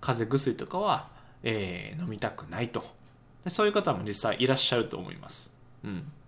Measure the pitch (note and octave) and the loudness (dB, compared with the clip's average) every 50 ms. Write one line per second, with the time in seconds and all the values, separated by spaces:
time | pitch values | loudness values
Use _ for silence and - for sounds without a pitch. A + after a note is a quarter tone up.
0 | - - B2+ A2+ A#2 G#2+ A#2+ C#3 C#3 C3+ A2+ - B2+ - - F3+ G#3 G#3 F3 - | 0 0 0 0 2 2 4 4 4 4 0 0 -4 -4 -2 0 2 2 2 0
1 | - - - - - - - - - A#2 A2+ G#2+ G2+ F#2 F2 F2 G2+ - G#2 D#3 | 0 -8 -18 -20 -20 -20 -20 -6 -2 0 0 0 0 -2 -4 -6 -8 -8 -6 -6
2 | F3 F3 A2 G2+ - A2 - - - - E2 - A#2+ A#2 - A2+ - - - - | -4 -4 -4 -2 -4 -4 -4 -6 -12 -8 -4 -4 -4 -2 -2 -6 -6 -6 -16 -20
3 | - - - - - - - - - F3+ F3 - G#3+ G#3 G#3 G#3 G3 - C#3 F#2 | -20 -20 -20 -20 -20 -20 -20 -10 -8 -4 2 4 4 6 6 4 2 2 0 0
4 | G2 G#2+ G2+ - - A2+ G#2+ G2+ A#2+ B2+ C3+ B2+ - - - A#2+ A2+ A#2 - - | 0 -2 0 0 2 2 2 4 4 4 4 4 4 4 4 2 2 0 -2 -8
5 | F2+ G2 - - - - - - - - - - - - - - - A2 G2+ F2+ | -8 -8 -10 -14 -10 -8 -8 -8 -8 -10 -14 -20 -20 -20 -20 -12 -8 -6 -6 -6
6 | D2+ - - - - | -6 -10 -14 -16 -20